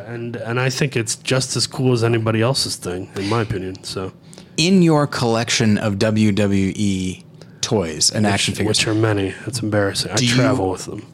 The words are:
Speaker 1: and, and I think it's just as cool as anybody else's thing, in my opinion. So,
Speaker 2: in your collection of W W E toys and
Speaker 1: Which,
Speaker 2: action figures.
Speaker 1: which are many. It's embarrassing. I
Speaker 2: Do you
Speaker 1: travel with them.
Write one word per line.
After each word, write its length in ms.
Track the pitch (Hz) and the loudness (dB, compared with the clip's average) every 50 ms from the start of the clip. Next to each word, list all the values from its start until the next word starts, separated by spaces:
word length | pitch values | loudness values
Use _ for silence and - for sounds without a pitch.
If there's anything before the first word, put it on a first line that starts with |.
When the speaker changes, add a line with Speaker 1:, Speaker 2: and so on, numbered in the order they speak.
| 104 | -12
Speaker 1:
and, 300 | 113 117 117 117 117 117 | -12 -10 -10 -8 -8 -8
and 240 | 117 110 110 117 127 | -8 -6 -4 -2 0
I 100 | 127 135 | 0 0
think 260 | 131 - 156 139 - | 0 0 -2 -2 0
it's 200 | 120 113 - - | -2 -2 -2 -4
just 400 | - - - 127 131 131 - - | -6 -2 0 0 0 0 -2 -2
as 100 | 123 - | -4 -4
cool 260 | - - - 131 127 127 | -4 -2 0 2 2 2
as 120 | 117 113 | 4 2
anybody 360 | 117 117 117 110 113 110 110 | 2 2 2 0 0 2 2
else's 360 | 110 123 143 - - 117 - | 2 2 2 0 -2 -4 -6
thing, 320 | - - 90 90 92 98 - - | -8 -8 -6 -6 -6 -8 -8 -8
in 120 | 101 98 101 | -6 -2 0
my 140 | 110 120 110 | 0 0 0
opinion. 400 | 110 113 92 92 95 98 - - | 0 -2 -4 -6 -8 -10 -10 -12
So, 300 | - - 101 95 95 - - - - - - - - - | -10 -8 -8 -8 -10 -12 -14 -20 -20 -20 -20 -20 -10 -2
Speaker 2:
in 260 | - 156 180 196 190 175 | 0 2 4 6 6 6
your 260 | 165 156 147 147 139 | 6 4 4 2 0
collection 680 | - - 127 117 113 113 117 - - - 117 107 104 101 | -2 -2 0 2 2 0 0 0 0 2 4 4 4 2
of 200 | - 110 101 98 | 2 0 0 0
W 320 | 113 110 107 110 107 107 | 2 2 4 4 4 4
W 420 | 98 101 104 101 98 98 95 95 - | 4 2 2 2 2 2 2 0 0
E 460 | - 107 101 95 92 92 90 90 - - - - - - - - - - | 0 0 0 0 -2 -2 -4 -6 -8 -14 -20 -20 -20 -20 -20 -16 -10 -4
toys 460 | - 120 104 87 80 76 78 - - | -2 0 0 0 0 -2 -2 -2 0
and 140 | - 110 107 | 0 0 0
Speaker 1:
Which, 100 | 104 98 | 2 2
Speaker 2:
action 200 | 101 - - 95 | 0 0 -2 -2
figures. 240 | - 104 107 107 - | -2 0 0 0 0
Speaker 1:
which 80 | - | 0
are 80 | 110 107 | 0 0
many. 400 | 110 110 110 104 101 98 92 92 - - | 2 2 2 2 0 0 -2 -4 -8 -10
It's 160 | 113 110 - 110 | -8 -8 -6 -4
embarrassing. 500 | 107 104 104 101 98 95 - - 87 95 | -2 0 0 0 0 0 -4 -4 -2 -2
I 40 | |
Speaker 2:
Do 100 | 110 123 | 0 2
you 80 | 123 120 | 2 2
Speaker 1:
travel 360 | 127 131 - - 92 95 92 | 2 2 2 2 0 0 -2
with 140 | 92 - - | -2 -4 -8
them. 220 | - - - - - | -10 -12 -12 -14 -12